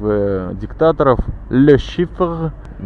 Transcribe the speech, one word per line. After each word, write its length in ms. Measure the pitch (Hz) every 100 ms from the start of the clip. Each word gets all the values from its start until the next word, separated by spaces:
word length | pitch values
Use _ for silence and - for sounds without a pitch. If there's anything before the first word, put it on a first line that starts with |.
э, 500 | 107 104 101 95 92 95
диктаторов. 600 | 104 - 160 156 147 117 - - -
Ле 300 | 127 143 139
Шифр, 720 | - - 175 - 180 165 160 - - -